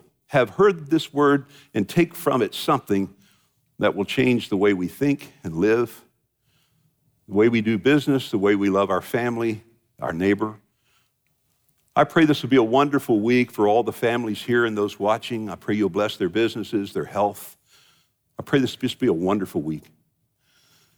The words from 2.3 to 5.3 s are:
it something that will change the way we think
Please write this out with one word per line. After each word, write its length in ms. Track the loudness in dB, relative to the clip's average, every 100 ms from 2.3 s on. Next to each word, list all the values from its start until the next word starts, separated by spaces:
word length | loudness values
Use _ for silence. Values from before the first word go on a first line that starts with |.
| 0
it 120 | -2
something 600 | -4 -2 -2 0 -2 -2 -8 _ _ _ _ _ _
that 160 | -2
will 100 | -2
change 440 | -4 0 0 0 -2
the 80 | 0
way 180 | 2
we 140 | 2 -2
think 440 | -4 -2 -2 -6